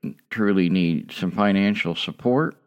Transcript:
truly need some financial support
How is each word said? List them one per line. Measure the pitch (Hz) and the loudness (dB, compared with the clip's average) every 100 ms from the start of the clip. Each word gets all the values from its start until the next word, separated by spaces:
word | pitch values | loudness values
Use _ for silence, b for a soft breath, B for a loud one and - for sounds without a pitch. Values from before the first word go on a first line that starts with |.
| 104 - - | -12 -12 -10
truly | 113 104 95 87 | -2 2 4 4
need | 92 85 80 - | 2 2 0 -4
some | - 90 | -6 -4
financial | 104 101 98 101 104 85 | 0 2 2 2 0 -4
support | 82 - - 123 131 160 - | -4 -8 -4 0 0 -2 -8